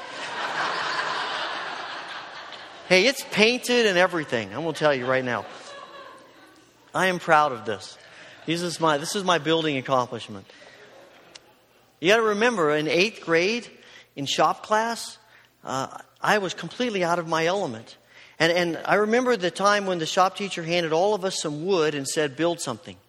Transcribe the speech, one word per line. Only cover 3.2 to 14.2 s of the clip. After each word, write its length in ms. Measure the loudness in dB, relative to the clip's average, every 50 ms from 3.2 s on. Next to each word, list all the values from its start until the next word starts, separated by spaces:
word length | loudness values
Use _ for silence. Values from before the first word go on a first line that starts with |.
| -6 -4
painted 560 | 2 4 4 4 4 0 0 2 2 4 4
and 100 | 4 6
everything. 520 | 4 4 4 2 -2 -2 -2 -2 -2 -2 -4
I'm 140 | -6 -6
gonna 100 | -4 -4
tell 200 | -2 2 2 2
you 140 | 2 2 0
right 180 | 0 0 0 0
now. 220 | 0 -2 -4 -4 -8 -14 -16 -18 -18 -18 -18 -18 -18 -18 -18 -18 -18 -20 -20 -20 -20 -20 -20 -20 -20 -20 -20 -20 _ _ _ _ -6
I 140 | -2 0 2
am 140 | 2 2 0
proud 320 | 2 4 6 6 6 4
of 120 | 0 -4 -4
this. 320 | -4 -4 -4 -6 -12 -16 -20 -20 -20 -20 -20 -20 -20 -20 -10 -6
This 160 | -4 -4 -2
is 180 | -4 -6 -2 0
my, 180 | 2 2 2 2
this 160 | 0 -2 -4
is 80 | -2
my 160 | 2 2 2 2
building 380 | 2 2 0 2 2 0 -2
accomplishment. 680 | -2 -2 0 0 0 0 0 -6 -10 -10 -12 -14 -14 -16 -18 -20 -20 -20 -20 -20 -20 -20 -20 -20 -20 -20 -20 -20 -20 -20 -20 -20 -20 -20 _ _ _ _ _ _ _ _ _ _ _
You 80 | 4 4
gotta 140 | 6 6
remember, 520 | 4 2 2 2 2 2 2 2 2 2 2
in 140 | 2 0 2
eighth 320 | 2 2 2 2 -2 -6
grade, 480 | -2 2 2 2 4 2 0 -2 -6 -10 -18 -20 -20 -20 -20 -20 -20 _ _
in 100 | -8